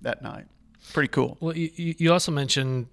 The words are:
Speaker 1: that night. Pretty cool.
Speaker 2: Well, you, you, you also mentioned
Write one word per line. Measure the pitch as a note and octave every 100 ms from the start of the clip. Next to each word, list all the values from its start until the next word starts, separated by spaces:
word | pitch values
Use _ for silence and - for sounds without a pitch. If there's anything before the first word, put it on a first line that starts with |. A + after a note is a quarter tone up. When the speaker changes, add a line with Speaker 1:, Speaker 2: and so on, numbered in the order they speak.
Speaker 1:
that | B2 -
night. | - - - _ - - -
Pretty | - -
cool. | C#3+ B2+ -
Speaker 2:
Well, | E3 E3
you, | D#3+ E3
you, | E3+ D#3+
you | E3
also | E3+ -
mentioned | D3 C3+ C#3 C3 B2+ A#2+